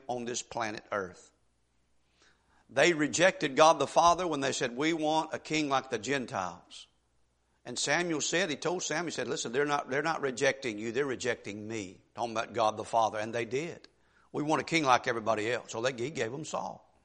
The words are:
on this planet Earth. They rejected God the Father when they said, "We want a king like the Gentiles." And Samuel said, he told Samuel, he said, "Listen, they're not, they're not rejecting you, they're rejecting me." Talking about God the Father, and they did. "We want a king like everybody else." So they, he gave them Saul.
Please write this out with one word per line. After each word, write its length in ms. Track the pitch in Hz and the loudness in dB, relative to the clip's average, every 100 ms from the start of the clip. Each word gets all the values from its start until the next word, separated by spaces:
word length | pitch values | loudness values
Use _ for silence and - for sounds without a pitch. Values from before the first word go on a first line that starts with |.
| - | -6
on 180 | 123 117 | -6 -6
this 160 | 117 | -6
planet 420 | - 123 110 107 - | -6 -6 -4 -6 -6
Earth. 400 | 104 92 87 - _ _ _ _ _ _ _ _ _ _ _ _ _ - | -6 -6 -10 -20 _ _ _ _ _ _ _ _ _ _ _ _ _ -2
They 240 | 113 165 | 4 6
rejected 640 | 156 147 131 185 185 151 131 | 6 2 4 4 4 0 8
God 220 | 156 156 | 8 8
the 80 | 135 | 4
Father 400 | - 170 170 180 | 6 6 6 2
when 140 | 147 | 0
they 120 | 135 | -2
said, 240 | - 135 120 | -2 -2 -2
"We 160 | 156 | -2
want 400 | 165 151 160 156 | 0 0 0 0
a 60 | 120 | -6
king 320 | - 156 147 | -4 -2 0
like 180 | 135 - | -2 -2
the 100 | 113 | -4
Gentiles." 880 | 107 139 117 104 90 87 - - - _ _ _ _ _ _ _ | -2 -2 -2 -4 -4 -8 -16 -20 -20 _ _ _ _ _ _ _
And 140 | 131 120 | -12 -4
Samuel 420 | - 151 175 151 | 0 2 2 -2
said, 300 | - 165 185 | 0 0 0
he 60 | 139 | -2
told 260 | 160 180 | -2 -2
Samuel, 240 | - 156 170 | -2 -4 -4
he 60 | |
said, 140 | - 120 | -4 -4
"Listen, 260 | 120 123 | -4 -2
they're 120 | 120 | -2
not, 240 | 147 143 - | 0 0 -2
they're 140 | 131 | -2
not 180 | 156 156 | -2 -2
rejecting 580 | 139 123 139 131 123 104 | -4 0 0 0 -4 -6
you, 140 | 113 | -4
they're 140 | 113 143 | -2 -2
rejecting 600 | 113 120 113 110 101 107 | -2 -2 -4 -6 -10 -8
me." 300 | 113 92 95 _ | -8 -10 -14 _
Talking 180 | - 117 | -8 -4
about 200 | 110 113 | -4 -4
God 240 | 113 110 107 | 0 0 0
the 80 | |
Father, 340 | 107 117 110 107 | -2 2 2 0
and 160 | 107 | -4
they 120 | 117 117 | -4 -4
did. 420 | 127 165 - - _ _ _ _ | -4 -6 -10 -18 _ _ _ _
"We 100 | 135 | -4
want 180 | 151 151 | 0 0
a 60 | - | 2
king 180 | 165 | 2
like 240 | 139 120 - | 4 4 4
everybody 420 | 113 110 110 107 | -2 0 0 0
else." 220 | 117 - | -2 -4
So 80 | 110 | -4
they, 140 | 123 | -2
he 160 | 123 127 | -2 -6
gave 200 | 147 113 | -4 -6
them 140 | 139 | -6
Saul. 420 | 151 180 190 - _ _ | -8 -8 -8 -10 _ _